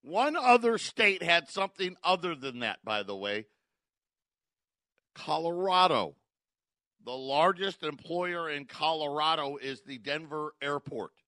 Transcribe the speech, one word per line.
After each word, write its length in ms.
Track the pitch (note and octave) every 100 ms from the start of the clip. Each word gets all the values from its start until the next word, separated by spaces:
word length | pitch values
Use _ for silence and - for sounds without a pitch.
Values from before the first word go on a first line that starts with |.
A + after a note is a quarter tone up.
One 340 | B2+ F#3 C#4 D#4+
other 420 | B3+ A#3+ A#3 A3+
state 440 | - - G#3+ F#3+
had 280 | E3+ E3+ E3+
something 460 | - G3 - F#3 F3+
other 320 | E3+ F#3 F3
than 260 | D#3 C3+ B2
that, 220 | A#2 -
by 200 | - G#2+
the 120 | G2
way. 300 | G2 G2+ G#2 A2 _ _ _ _ _ _ _ _ _ _ _ _ _ _ _ _
Colorado. 1000 | - - D#3 E3 F3 F#3+ F3+ F#3 C3 E2 - _ _ _ _ _ _ _ _
The 80 | A#2
largest 720 | B2+ C3 C#3 E3+ F3+ G3 -
employer 680 | D#3 D3 - F3 F3+ F3 E3
in 160 | C#3+
Colorado 920 | C#3 - D3+ D#3+ D3 C#3+ D#3 D#3+ C#3+ C#3+
is 240 | C3+ C3
the 160 | - C3
Denver 560 | G#2+ D3+ D#3+ D3+ D3+ -
airport. 500 | C#3+ C#3+ - C3+ F2+ _